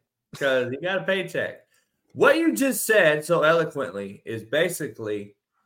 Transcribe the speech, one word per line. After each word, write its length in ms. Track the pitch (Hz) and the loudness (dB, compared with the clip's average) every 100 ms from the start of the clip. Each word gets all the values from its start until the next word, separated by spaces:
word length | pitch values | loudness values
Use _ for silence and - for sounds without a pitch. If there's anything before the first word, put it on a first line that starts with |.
| _ _ _ - | _ _ _ -4
'cause 340 | 139 131 123 | 0 0 -2
he 80 | 135 | -4
got 200 | 175 190 | -4 -4
a 40 | |
paycheck. 640 | 180 190 165 143 104 - _ _ _ _ _ | -2 -4 -4 -6 -6 -8 _ _ _ _ _
What 260 | 127 240 311 | 2 4 4
you 160 | 330 | 2
just 320 | 214 269 208 - | 2 0 0 2
said 380 | 214 160 151 | 4 6 4
so 180 | 151 165 | 0 2
eloquently 800 | 151 170 156 143 104 98 98 101 | 4 4 0 -4 -8 -8 -12 -12
is 200 | - 110 | -12 -10
basically 920 | 107 147 175 165 143 113 107 104 101 _ _ _ | -4 -2 -2 -4 -10 -10 -8 -8 -10 _ _ _